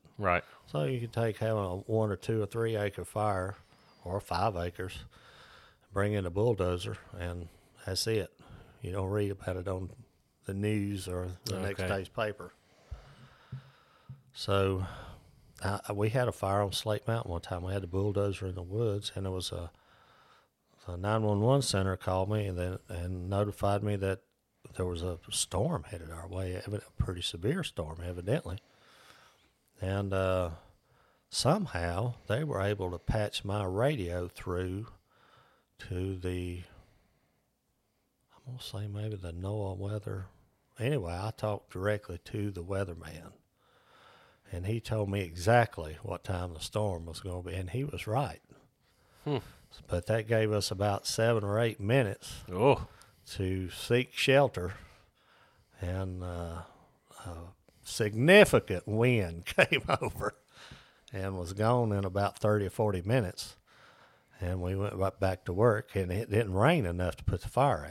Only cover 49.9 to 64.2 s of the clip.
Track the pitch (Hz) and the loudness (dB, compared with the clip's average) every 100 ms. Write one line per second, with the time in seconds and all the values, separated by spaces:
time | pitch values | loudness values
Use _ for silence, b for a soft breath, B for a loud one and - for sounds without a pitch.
49.9 | 87 - 113 110 113 107 104 - 95 101 | -2 0 0 2 4 4 2 0 0 2
50.9 | 98 - - 113 117 101 107 117 - 101 | 2 -2 2 4 4 2 2 2 0 2
51.9 | 135 104 - - - - 90 135 - - | 4 4 -2 -10 -14 -6 4 6 6 2
52.9 | b b b - - 92 92 90 - - | b b b -10 -4 -2 -2 -4 -6 2
53.9 | 123 123 - - 135 139 - 90 b b | 2 2 0 6 6 6 2 -6 b b
54.9 | b b b b b b b b - 90 | b b b b b b b b -8 -4
55.9 | 92 95 90 90 87 85 85 b b b | -2 -4 -6 -6 -6 -6 -8 b b b
56.9 | b _ - 90 85 87 - _ _ - | b _ -16 -12 -12 -14 -20 _ _ -8
57.9 | - 107 107 151 202 196 120 - 90 - | -2 0 4 10 12 12 8 4 -2 0
58.9 | 107 123 117 87 85 - - - 147 - | 4 4 4 2 -4 0 4 4 4 0
59.9 | - - - - - _ b b b b | 0 0 -4 -6 -6 _ b b b b
60.9 | b - 101 95 95 85 98 110 123 113 | b -10 -6 -4 -4 -4 2 4 6 4
61.9 | 101 95 98 101 - 107 107 98 - 107 | 2 2 2 2 2 2 4 2 0 0
62.9 | 92 92 127 90 - - - b b b | 0 2 2 2 -4 -12 -16 b b b
63.9 | b b b | b b b